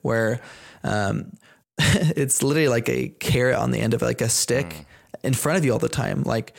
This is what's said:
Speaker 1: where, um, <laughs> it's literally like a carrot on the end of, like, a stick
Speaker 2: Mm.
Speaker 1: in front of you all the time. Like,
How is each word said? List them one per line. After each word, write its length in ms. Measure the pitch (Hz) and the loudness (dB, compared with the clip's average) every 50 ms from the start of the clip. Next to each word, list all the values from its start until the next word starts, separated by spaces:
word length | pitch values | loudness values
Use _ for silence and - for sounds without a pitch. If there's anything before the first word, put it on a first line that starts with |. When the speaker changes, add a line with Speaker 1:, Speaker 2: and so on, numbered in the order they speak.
Speaker 1:
where, 400 | - 135 117 113 113 110 117 123 - - - - - - - - - | -4 -2 0 0 0 0 -2 -4 -6 -12 -20 -20 -20 -20 -18 -8 -4
um, 500 | - 104 104 101 98 107 - - - - - _ - - | -2 -2 0 0 -2 -2 -4 -6 -8 -14 -20 _ -20 -20
<laughs> 220 | _ _ _ _ - | _ _ _ _ -2
it's 600 | 151 - - 202 180 151 - - 143 131 - - 131 | 2 2 4 4 2 2 2 0 0 0 0 0 0
literally 240 | 135 147 160 156 139 | 2 2 2 4 4
like 220 | 120 120 120 131 | 2 2 2 0
a 180 | 127 127 127 - | 0 0 -2 -4
carrot 480 | - _ - - - 123 123 127 123 | -6 _ -2 0 2 2 4 2 2
on 160 | 117 117 123 | 2 2 0
the 80 | 123 110 | 0 0
end 140 | 110 113 120 | 0 0 0
of, 80 | 120 | 0
like, 180 | 120 120 120 - | 0 -2 0 0
a 80 | 117 113 | 0 0
stick 400 | - - - - 120 131 143 85 | 0 0 0 0 0 0 -2 -4
Speaker 2:
Mm. 160 | 80 76 76 - - - _ _ - - - | -8 -14 -16 -20 -20 -20 _ _ -14 -6 -2
Speaker 1:
in 100 | 117 123 | -2 -2
front 240 | 113 - 147 165 190 | 0 0 0 2 2
of 60 | 156 | 2
you 80 | 131 | 2
all 80 | 113 - | 2 2
the 80 | - - | 0 -2
time. 360 | - - 123 98 98 - 131 | -2 -2 -2 -2 -2 -2 -2
Like, 300 | 120 117 113 110 - - | 0 -2 -2 -4 -6 -12